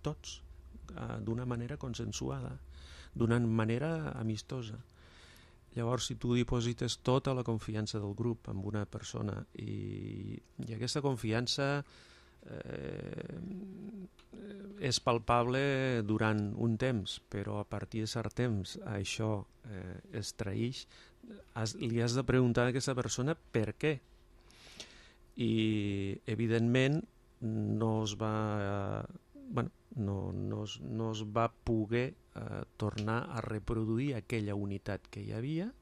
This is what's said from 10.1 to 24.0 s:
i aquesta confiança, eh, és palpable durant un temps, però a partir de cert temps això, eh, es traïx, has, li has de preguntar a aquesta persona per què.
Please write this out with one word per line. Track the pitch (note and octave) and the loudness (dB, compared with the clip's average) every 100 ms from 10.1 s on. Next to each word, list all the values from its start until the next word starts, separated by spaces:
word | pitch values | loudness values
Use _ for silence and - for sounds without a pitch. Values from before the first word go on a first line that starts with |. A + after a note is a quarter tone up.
| G#2 G2+ G#2 - - A#2 | -6 -8 -10 -12 -12 -8
i | |
aquesta | A2 B2 D#3 | -4 -2 0
confiança, | C#3 B2+ A2 A2 B2 - C#3 C#3+ C#3 - - - - - - | 0 0 2 0 2 0 2 0 -4 -14 -20 -20 -20 -20 -12
eh, | - - - C#2 - G1+ - - - - F#3+ G3 F#3 G#3 G#3+ F3+ - - - G#3 G3+ G3 G3+ | -10 -8 -6 -6 -6 -8 -8 -8 -8 -8 -8 -10 -12 -12 -12 -14 -16 -20 -16 -14 -14 -14 -4
és | C3+ B2 | 0 2
palpable | - A#2 G#2 A#2+ A#2+ C3 C#3 C3+ C3 A#2+ G#2 | 4 2 6 4 6 4 4 4 2 2 4
durant | G#2+ A2 G#2+ G#2 G2+ | 4 6 4 2 2
un | A#2 A2 | 2 4
temps, | C3 A#2 F#2+ - - | 4 2 0 -6 -6
però | G2+ G2+ G#2 | -6 -4 -4
a | G#2 | -4
partir | G#2 G2+ A2 A2 | -6 -4 -4 -2
de | |
cert | A#2+ A2 - | -2 -2 0
temps | B2 G#2+ F#2 - F#3+ | 2 2 -2 -8 -4
això, | G#2 G2 - A2 G#2 - - B2 | -2 -2 0 0 0 -4 -16 -12
eh, | G2 F#2 F2+ - G#2+ | -10 -10 -10 -8 -8
es | G2+ | -8
traïx, | - G2+ G#2 A#2 C3 - - - - - G#3 - | -6 -4 -2 -2 -4 -12 -20 -20 -20 -18 -18 -12
has, | - A2 - | -4 -4 -2
li | A#2+ A#2 | 0 2
has | A#2 A#2+ | 2 2
de | |
preguntar | B2 B2+ B2+ A#2 A#2+ | 4 6 6 6 4
a | |
aquesta | B2+ C3 B2+ | 2 0 0
persona | A#2 - B2+ E3 | 0 0 0 -2
per | - A#2+ G#2+ - | 0 0 0 0
què. | D3 C#3 | 0 0